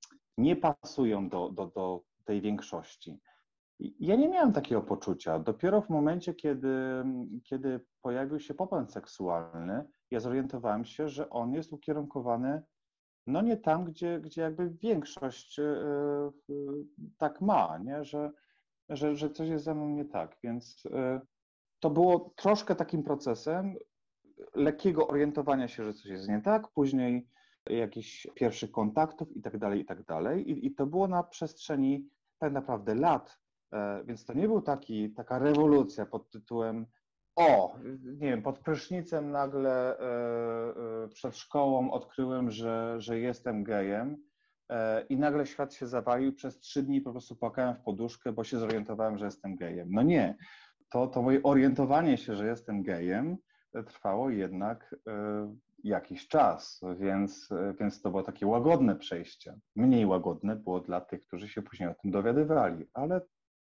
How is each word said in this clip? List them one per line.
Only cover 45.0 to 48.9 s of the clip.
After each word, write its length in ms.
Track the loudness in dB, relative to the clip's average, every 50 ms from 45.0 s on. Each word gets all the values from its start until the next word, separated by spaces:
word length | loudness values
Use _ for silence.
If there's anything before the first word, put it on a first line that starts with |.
| 0 0
i 80 | 2
nagle 300 | 2 4 4 4 2 0
świat 280 | -2 -2 -6 -6 -6 -6
się 120 | -8 -8
zawalił. 460 | -4 -4 -2 0 2 2 2 2 0 0
Przez 280 | -2 -6 -10 -10 -12
trzy 220 | -14 -6 -2 -2 0
dni 180 | 2 2 0
po 100 | 0 -2
prostu 260 | -4 -8 -10 -12 -8
płakałem 380 | -4 -4 -2 0 0 0 0 0
w 80 | -2 -4
poduszkę, 500 | -4 -4 -2 -4 -6 -6 -6 -6 -4 -4
bo 120 | -4 -4
się 140 | -2 -2 -2
zorientowałem, 600 | 0 0 0 -2 -2 -4